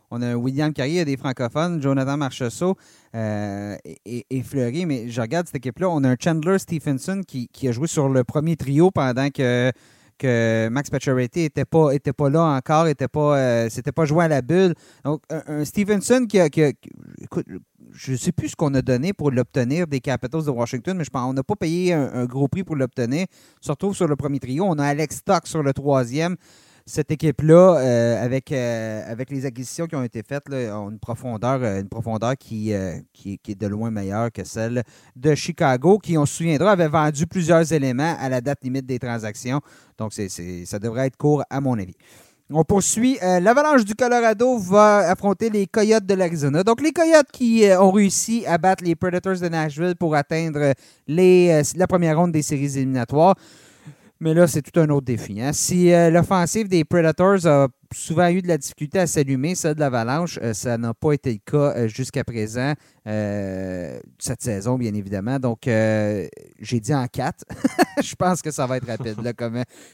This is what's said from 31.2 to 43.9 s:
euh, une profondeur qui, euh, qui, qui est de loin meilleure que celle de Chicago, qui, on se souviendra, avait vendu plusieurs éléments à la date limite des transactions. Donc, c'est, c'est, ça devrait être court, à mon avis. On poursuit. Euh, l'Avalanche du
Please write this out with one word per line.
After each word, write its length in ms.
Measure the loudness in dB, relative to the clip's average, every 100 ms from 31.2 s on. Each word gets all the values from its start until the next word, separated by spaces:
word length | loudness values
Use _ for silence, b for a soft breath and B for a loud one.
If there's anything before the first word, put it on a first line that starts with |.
| -8 -4 -2 0
euh, 200 | -2 -2
une 80 | -6
profondeur 460 | -8 -6 -2 -2 -4
qui, 380 | -6 -6 -4
euh, 240 | -2 -4 -8 -14
qui, 240 | _ -14 -12
qui 140 | -12
est 100 | -8
de 60 | -6
loin 240 | -4 -6
meilleure 400 | -6 -4 -4 -4
que 120 | -6
celle 400 | -10 -6 -6 -4 -8 b b -4
de 200 | 0 0
Chicago, 640 | -2 0 0 2 4 2
qui, 180 | 2 0
on 80 | 0
se 120 | -2
souviendra, 340 | -2 2 2
avait 160 | 4 2
vendu 400 | 2 0 0 -4
plusieurs 440 | -2 2 4 4
éléments 420 | 0 0 -2 -2 -4
à 80 | -4
la 140 | -4
date 220 | -4 -6
limite 240 | -6 -6 -6
des 100 | -6
transactions. 640 | -6 -6 -8 -8 -6 -6 b b b -10
Donc, 140 | -8
c'est, 160 | -6 -8
c'est, 360 | -8 -10 -10 -10
ça 140 | -6
devrait 280 | -6 -2 -4
être 100 | 0
court, 260 | 0 0 0
à 100 | -4
mon 160 | -2 -2
avis. 180 | -4 -12 b b b b -2
On 140 | 0
poursuit. 560 | 2 2 2 2 2 2
Euh, 180 | 2 4
l'Avalanche 460 | 4 4 6 4
du 80 | 4